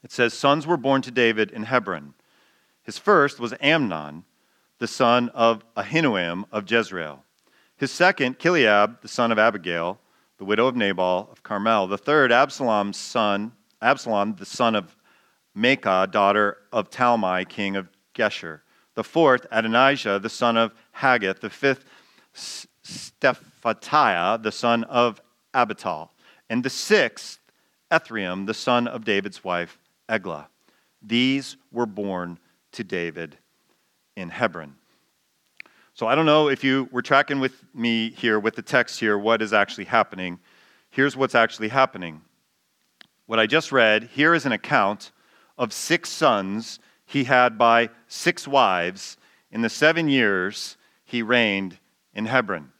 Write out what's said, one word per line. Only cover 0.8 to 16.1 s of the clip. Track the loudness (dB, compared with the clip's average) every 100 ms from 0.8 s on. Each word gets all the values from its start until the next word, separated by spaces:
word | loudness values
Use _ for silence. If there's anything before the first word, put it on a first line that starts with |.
| 2 0
to | 0
David | 2 2 2 -2
in | -4
Hebron. | -2 -2 -2 -8 -10 _ _ _ _ _ _ _
His | -18 -6
first | 4 4 4 0
was | -10 -2
Amnon, | 2 2 2 -4 -10 -16 -20 _ _ _ _ _
the | -10
son | 2 4 4 2
of | 2 2 2 _ -10
Ahinoam | -2 0 2 0 -2 -6 -6
of | -8 0
Jezreel. | 0 0 -6 -10 -12 _ _ _ _ _ _
His | -8
second, | 2 2 2 -2 0
Chileab, | 0 4 4 4 2 -2
the | -14
son | -2 0
of | 4
Abigail, | 2 2 -6 -4 -4 -6 _ _ _ _
the |
widow | -4 0 2
of |
Nabal | 2 -2 0 0 -2 -4
of | -20
Carmel. | -10 -4 0 0 0
The | -4
third, | 0 2 4
Absalom's | 4 2 0 -2 0 -2 -6
son, | -6 -2 0 -2 -4 _ _ _
Absalom, | 0 0 0 -2 -2 -6
the | -12
son | -2 0
of | 0 -4 _ _ _ _ _ _ -2
Maacah, | 0 2 2 0 2